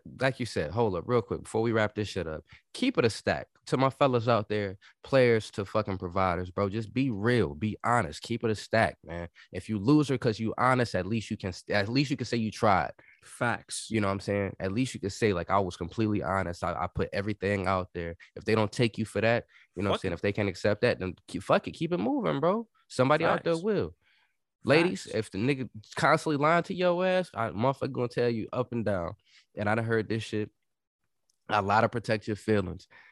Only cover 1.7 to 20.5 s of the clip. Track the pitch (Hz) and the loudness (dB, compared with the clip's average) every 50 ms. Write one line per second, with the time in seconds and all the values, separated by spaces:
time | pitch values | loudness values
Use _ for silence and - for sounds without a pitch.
1.7 | 110 110 107 104 - 104 107 - - 98 82 80 78 78 - _ - - _ _ | 2 2 2 2 0 -2 -4 -4 -4 -6 -4 -4 -6 -8 -10 _ -20 -20 _ _
2.7 | - - 247 262 - 165 123 113 - - - 104 85 67 - _ _ _ - - | -6 -2 -2 0 2 4 2 2 2 0 -2 -2 -2 -2 -4 _ _ _ -6 -2
3.7 | 151 131 135 135 - - 147 135 123 120 110 123 117 104 107 - 107 107 101 95 | 0 2 2 2 4 4 2 4 4 2 4 4 2 2 2 0 -2 -2 -2 -4
4.7 | 95 - _ - _ _ - - 139 135 127 120 117 110 - - - 110 98 - | -6 -10 _ -20 _ _ -4 2 4 6 6 6 6 4 2 -2 -6 -6 -4 0
5.7 | - 110 107 104 95 90 95 87 87 98 92 92 85 87 90 90 - 104 101 98 | 0 0 0 0 -4 -4 -4 -4 0 2 2 2 2 0 -4 -4 -2 -2 -2 -2
6.7 | 98 117 110 101 - 127 139 135 107 95 104 120 123 117 92 71 71 73 110 107 | -2 -4 -6 -4 -2 -2 -2 -2 -2 0 0 2 4 4 2 0 -2 -4 -4 -4
7.7 | 95 - - 110 120 120 92 73 76 - - - 117 113 117 110 107 - - - | -4 -2 0 2 2 2 2 0 -6 -10 -8 -6 -6 -2 -2 -2 -2 -2 -4 0
8.7 | - 113 107 76 - _ - - 85 87 85 85 _ - - - - 92 - - | 2 2 2 2 0 _ -12 -10 -10 -10 -10 -10 _ -20 -18 -12 -12 -10 -6 -4
9.7 | 110 101 98 127 151 151 143 143 131 120 - 120 101 110 113 104 - - 120 127 | -4 -2 4 4 6 6 4 2 0 0 0 -2 -2 -2 -4 -4 -2 0 2 2
10.7 | 131 127 120 - - 92 90 95 117 113 - - 107 - - 95 85 - - - | 4 4 2 0 0 -2 -2 -2 -2 -4 -4 -6 -8 -6 -6 -6 -8 -8 -6 0
11.7 | 90 104 101 110 120 139 151 131 147 - 123 - 123 120 110 104 - - 113 107 | 0 0 2 2 2 0 0 0 -2 -4 -4 -2 -2 -2 -2 -2 -2 2 4 4
12.7 | 95 85 67 - - _ - - - _ - - - - 127 120 104 - - - | 6 4 2 0 -6 _ -20 -20 -20 _ -20 -14 -8 -4 -2 -2 -2 -4 -8 -10
13.7 | - - - - 110 110 101 98 98 98 - 107 101 101 98 92 - - 87 95 | -12 -10 -8 -4 -2 0 0 0 -2 -2 -2 -2 -2 -2 -2 -4 -6 -6 -6 -4
14.7 | 98 120 131 123 - - - 98 - - 117 107 95 87 87 - 95 101 98 90 | -2 -2 -4 -4 -4 -6 -6 -6 -4 0 0 0 0 0 -2 0 0 0 0 0
15.7 | - - 87 85 - 117 110 107 104 90 64 82 95 98 92 85 87 - - 87 | -4 -6 -8 -6 -2 -2 0 0 0 0 0 0 0 0 -2 -2 -6 -4 -4 -4
16.7 | 82 - 90 - - - 90 - - 98 101 107 104 - 95 101 101 98 90 95 | -4 -4 -4 -4 -2 -4 -4 -2 -4 -4 -4 -4 -4 -2 -2 0 0 0 0 0
17.7 | 98 92 90 - - 87 85 85 82 - - - - - 101 107 110 110 107 101 | 0 0 -2 -4 -6 -8 -8 -8 -8 -12 -16 -20 -16 -8 -2 2 2 4 2 2
18.7 | - - 120 113 - - 110 - - 101 110 113 120 113 - _ _ - - _ | 2 0 0 0 0 -2 -4 -2 -2 0 2 2 2 2 0 _ _ -20 -20 _
19.7 | - 87 101 101 175 226 - 92 85 - - 101 101 110 104 98 | -6 -2 0 0 0 0 0 -2 -4 -2 -2 -2 0 0 -2 -2